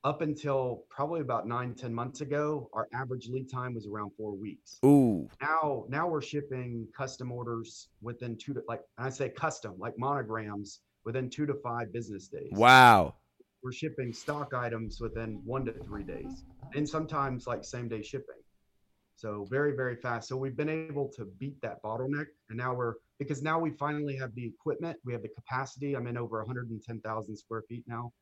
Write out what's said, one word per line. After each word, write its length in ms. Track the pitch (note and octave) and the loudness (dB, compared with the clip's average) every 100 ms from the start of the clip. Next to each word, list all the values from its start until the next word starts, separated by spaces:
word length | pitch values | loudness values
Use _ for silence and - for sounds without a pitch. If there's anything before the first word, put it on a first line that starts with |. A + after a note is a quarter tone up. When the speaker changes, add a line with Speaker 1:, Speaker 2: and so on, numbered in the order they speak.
Speaker 1:
up 180 | - D3+ | 0 0
until 600 | D#3 D3 D3 C3+ B2+ A2+ - | 0 0 2 2 2 -2 -10
probably 320 | - D3 E3 | -4 -2 0
about 260 | C3 A2+ G#2+ | 0 -2 0
nine, 260 | A#2+ B2 | -2 -2
ten 200 | A#2 A#2+ | -6 -6
months 280 | A#2 B2 - | -4 -4 -6
ago, 480 | C#3+ C#3+ D3+ D3+ A#2+ | -2 0 0 -2 -4
our 140 | A2 A2+ | -4 -4
average 340 | B2 C3 - A2+ | -4 -4 -6 -4
lead 220 | C3 C3 | -6 -4
time 240 | B2+ B2+ | -4 -4
was 140 | A#2 G2+ | -6 -6
around 240 | G#2+ G#2 - | -6 -6 -6
four 180 | G#2+ | -6
weeks. 440 | G2 G#2 - - - C3+ | -6 -8 -10 -16 2 8
Speaker 2:
Ooh. 420 | C#3+ B2+ F#2+ A#1+ - | 8 8 4 -2 -6
Speaker 1:
Now, 440 | C#3+ D#3+ D3+ C3 G#2+ | 0 2 2 -2 -2
now 180 | C#3 F3 | -2 0
we're 140 | D#3 | 0
shipping 680 | B2+ D3 C#3+ C3 B2 A#2 A2 - | -2 -6 -4 -6 -6 -6 -8 -8
custom 360 | C3 - B2 | -8 -6 -8
orders 580 | B2 A#2+ A#2 A2+ - - _ | -6 -4 -6 -6 -14 -20 _
within 360 | A2+ A#2+ B2 A2+ | -10 -8 -8 -8
two 160 | - | -6
to, 80 | C3+ - | -6 -6
like, 140 | A#2 - - | -8 -10 -6
and 100 | B2+ | -6
I 20 | |
say 200 | C3 C3 | -2 -4
custom, 460 | - D#3+ D3 A2 F#2 | -2 -4 -4 -10 -8
like 180 | A2 A2+ | -8 -4
monograms, 840 | C3 C#3+ A2 A2 G#2+ G#2 G2+ - _ _ | -2 -2 -2 -4 -4 -6 -8 -14 _ _
within 260 | A#2 B2 B2+ | -6 -4 -4
two 160 | C#3 D3 | -4 -2
to 100 | C#3+ | -2
five 360 | B2 A#2 G#2+ | -4 -4 -4
business 360 | G#2+ A2 G2 - | -6 -6 -10 -10
days. 240 | - - | -12 -6
Speaker 2:
Wow. 640 | F#2+ A#2+ C3 B2+ G#2+ D2+ - _ _ - _ | 8 12 12 12 12 8 0 _ _ -20 _
Speaker 1:
We're 80 | B2+ | -10
shipping 420 | B2+ D#3 D#3 B2 | -6 -6 -4 -6
stock 400 | A#2 - D3 C3+ | -6 -6 -4 -4
items 480 | B2+ A#2+ A2+ A2 - | -2 -2 -4 -6 -6
within 400 | A2+ A2+ A2+ G#2 | -6 -4 -6 -8
one 220 | G#2 C3 B2+ | -6 -4 -4
to 80 | |
three 300 | A2+ G#2 G#2 | -6 -10 -8
days, 400 | F#2 - - C4 - - - C#3+ | -8 -8 -10 -12 -16 -20 -10 -4
and 120 | D3+ | -2
sometimes, 600 | D#3+ D#3+ D3+ C#3 B2+ B2 | -2 -2 -2 -2 -2 -4
like, 180 | A#2 - | -6 -6
same 240 | B2 A#2+ | -8 -6
day 140 | A2 | -6
shipping. 320 | G#2 C3+ - B1+ - _ _ _ _ _ _ _ | -6 -8 -10 -20 -20 _ _ _ _ _ _ _
So 320 | A2 G#2 G2+ | -8 -6 -2
very, 260 | C3 D3 B2+ | 0 2 0
very 200 | B2+ A#2+ | -2 -4
fast. 320 | B2 A#2 - | -4 -4 -4
So 100 | C3 | -4
we've 200 | C3+ C3 | -4 -2
been 120 | D3+ | -2
able 380 | D#3+ D#3+ C#3+ C3+ - | -2 -4 -4 -4 -6
to 100 | G2+ - | -12 -8
beat 200 | C3+ - | -10 -6
that 200 | - - | -8 -6
bottleneck. 460 | G#2+ A2+ C3 D3 D#3 - _ | -6 -2 -2 -2 -4 -12 _
And 80 | A2+ | -4
now 180 | B2 B2 | -2 0
we're, 200 | A#2 A2+ _ _ | -2 -4 _ _
because 240 | C#3 C#3+ | -4 -2
now 160 | D3+ D#3+ | 0 2
we 140 | E3 | 0
finally 440 | - C#3+ D3 D3 C3+ | 0 -2 0 -2 -4
have 180 | B2+ A2+ | -6 -6
the 100 | A#2+ | -8
equipment, 540 | - - - E3 D#3+ | -6 -4 -2 -4 -6
we 100 | B2 | -6
have 100 | A#2+ | -6
the 60 | A2 | -6
capacity. 680 | - - B2+ B2+ - C#3+ C3+ | -12 -6 -4 -4 -6 -4 -2
I'm 100 | A#2+ | -2
in 100 | A#2+ | -4
over 260 | A#2 A2 | -4 -4
a 40 | G#2+ | -4
hundred 240 | B2 A#2+ | -6 -6
and 140 | A2 | -8
ten 160 | - A2+ | -8 -8
thousand 360 | A2 A2 G#2 G#2+ | -4 -6 -6 -12
square 260 | - A2+ - | -8 -8 -8
feet 180 | A#2+ A#2+ | -12 -8
now. 240 | A#2 A#2+ _ | -8 -8 _